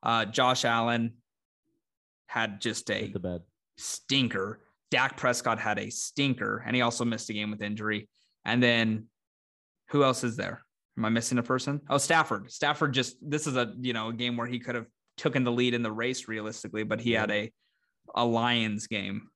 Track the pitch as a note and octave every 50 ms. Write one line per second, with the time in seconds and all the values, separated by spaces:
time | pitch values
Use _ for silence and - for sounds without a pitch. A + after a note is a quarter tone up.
0 | - - A#2 A2+ A2 G2 - - B2+ B2 B2+ B2+ - B2+ A#2 A#2 A2+ A#2 A#2 A#2
1 | A#2 A#2 A2+ - _ _ _ _ _ _ _ _ _ _ _ _ _ _ _ _
2 | _ _ _ _ _ - - A#2 A2+ A2 G2+ G2+ - A#2 G#2+ - - - G#2 G2
3 | G#2+ G2+ G2 G2 F2 F2+ F2 F2 E2+ _ _ _ _ _ _ - - - - -
4 | _ _ C3+ C#3 C3 A2+ G2 G2 F#2+ G#2 A2 - _ _ _ _ _ _ - B2+
5 | B2+ C3+ - - - B2+ B2 B2 - B2 A2+ A2 A2 A2 G#2+ G#2 G2+ A2 A#2 -
6 | - - - - C#3 C#3 B2+ - G#2 G#2 G#2 A2 A#2+ A#2 A#2+ B2+ B2 A#2 A#2 -
7 | B2 A#2 A2+ A2 - - A2 G#2+ G#2+ G#2 G#2+ G#2 G#2+ G#2 G#2 G#2+ G#2+ G#2+ G#2+ G#2
8 | G#2 - _ _ _ _ _ _ _ - A2+ B2 B2 A#2+ A#2 A#2 A2+ A2 A2 A2+
9 | A2 - _ _ _ _ _ _ _ _ _ _ _ _ _ _ _ _ - C#3+
10 | C#3+ C3 B2+ - - B2 A2 - - G2 - - - _ _ _ _ _ _ -
11 | A2 G#2+ A2+ A#2 A2+ - B2 A#2+ A#2 - C3 B2+ B2+ - C#3+ D3 C#3+ - - C#3+
12 | C#3 - E3+ D#3+ D#3 - A#2+ G2 F#2+ - - - - C#3+ D3 D3 D#3 C#3+ B2+ C3
13 | B2+ - - _ - D3+ C#3+ D3+ D3 D3+ C3 B2+ A#2+ A2+ G#2 A#2+ B2+ B2+ A#2 A2+
14 | A2 A2+ A#2 A2+ A#2+ B2 A#2+ A#2 A#2 A#2+ B2 A#2+ A#2 - A#2+ A#2+ A2+ - _ _
15 | _ _ _ - - D#3 C#3 C3+ B2+ B2 A#2+ A#2+ B2 B2 A#2+ A#2+ A#2 A2+ G#2+ A2
16 | A2+ B2+ C3 B2+ - - A2 A2 G#2+ G#2+ A2 - - G#2 - G#2+ A2 A2 G#2+ G#2+
17 | A2+ A#2+ A2+ A2 G#2+ G#2+ G#2+ G#2 G#2 A2 _ _ _ _ _ _ _ _ _ _
18 | _ - - - A#2+ A#2+ A#2 A#2 A#2 A#2+ A#2+ A#2 A2+ A2 G#2 G#2 - - A2+ G#2
19 | G2 G2 G2 G#2+ - - _